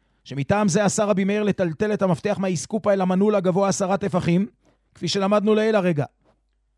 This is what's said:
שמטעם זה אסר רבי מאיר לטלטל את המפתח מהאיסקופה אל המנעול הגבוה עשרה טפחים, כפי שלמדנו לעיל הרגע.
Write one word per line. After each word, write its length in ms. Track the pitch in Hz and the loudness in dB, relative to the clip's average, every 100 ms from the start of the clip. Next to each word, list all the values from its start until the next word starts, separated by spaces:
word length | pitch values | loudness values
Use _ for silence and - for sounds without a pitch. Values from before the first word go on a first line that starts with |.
| _ _ | _ _
שמטעם 440 | - 135 139 202 208 | -12 -6 0 2 2
זה 180 | 170 202 | 2 2
אסר 240 | - 208 | 0 0
רבי 140 | 190 | 0
מאיר 200 | 196 208 | 0 0
לטלטל 500 | 208 185 180 151 214 | -2 -2 -4 -2 -2
את 80 | 208 | 0
המפתח 360 | 190 165 208 208 | 0 -2 -2 -2
מהאיסקופה 540 | 190 165 - 220 202 | -2 -4 -4 -4 0
אל 80 | 196 | 0
המנעול 340 | 185 185 208 208 | 2 2 2 2
הגבוה 340 | 180 180 196 | 0 0 0
עשרה 280 | 185 185 196 | 0 -2 -2
טפחים, 500 | 202 180 143 170 214 - _ _ _ - | -2 -2 0 0 0 -6 _ _ _ -10
כפי 120 | 170 | -6
שלמדנו 480 | 202 190 208 208 214 | -2 0 2 2 2
לעיל 200 | 220 214 | 2 2
הרגע. 300 | 180 151 131 _ _ _ _ _ _ | 0 0 -4 _ _ _ _ _ _